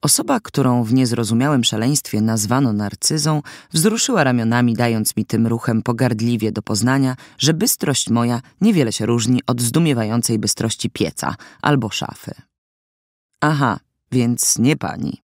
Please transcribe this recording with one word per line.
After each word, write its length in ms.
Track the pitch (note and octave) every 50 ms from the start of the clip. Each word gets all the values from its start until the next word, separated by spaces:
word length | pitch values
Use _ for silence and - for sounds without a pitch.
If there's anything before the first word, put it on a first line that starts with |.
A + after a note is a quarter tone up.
Osoba, 380 | - D3+ - - - - C#4 A3+
którą 440 | _ - - - C3+ B2+ B2 B2 A#2+
w 100 | A2 B2
niezrozumiałym 680 | C3 C3 A#2+ A#2 A#2+ A#2 G2 A2+ A2+ B2+ D3 D3+ B2+ A2+
szaleństwie 580 | - - G#2+ A2 B2+ D3 C#3+ - - - A2
nazwano 520 | G#2+ A2+ A2+ A2+ G#2 G#2 B2 C3 C#3+ A#2+ G#2+
Narcyzą, 680 | G#2 G#2 G2+ G2+ - - - D3 D#3 D3 D#3 D#3 D3+ D3 - - - - _
wzruszyła 520 | - D#3+ D#3+ G#3+ G#3+ A3+ - - B3+ G3 D3
ramionami, 500 | C3 B2 A#2+ A2+ A2+ A2+ A#2+ B2 A#2+ A#2
dając 420 | G#2+ A#2+ A#2+ A#2 A2 G#2+ - -
mi 100 | - G#2+
tym 220 | - - A2+ A#2
ruchem 340 | A2+ A#2 A#2 - - A#2 A2+
pogardliwie 720 | G#2 - A#2+ A2 C3 B2 A#2 G#2+ A2+ A#2+ A#2+ A2+ G#2+ A2
do 100 | G2+ A2
poznania, 540 | G#2 - A2+ G2+ G2+ B2 C3 C#3 C3+ C3 B2+ - - - -
że 160 | _ - C#3+ D#3+
bystrość 560 | D#3 G3+ A#3+ - - - - C3+ - - -
moja 320 | A2+ A#2 A#2+ A#2+ A#2+ A#2+ - - _ _
niewiele 300 | F3+ A3 A3 F3 C3+ A2+
się 140 | G#2 - G#2+
różni 360 | A2 A#2+ A#2+ A2 A#2+ B2+ B2 -
od 140 | - B2+ A#2+
zdumiewającej 800 | B2 A#2+ - D#3 E3+ D#3+ C#3 A#2 A2+ G#2 A2 A#2+ A2+ - A#2+ G#2+
bystrości 500 | G2+ G#2 - - - A2+ - - - -
pieca 460 | _ - G#2 E2 - - - - - - - - - _
albo 280 | - - D3 C#3 A#2+ G#2+
szafy. 420 | - - - - - - - - - - - _ _ _ _ _ _ _ _ _ _ _ _ _ _ _ _ _ _ _
Aha, 380 | - D3+ D#3 C#3+ C#3 B2 G2+ - _ _ _ _ _ _
więc 480 | - B2+ A#2+ A#2+ A#2+ A2+ - - - -
nie 180 | A2 C3 D3+
pani 460 | - - E2+ - - - - - - _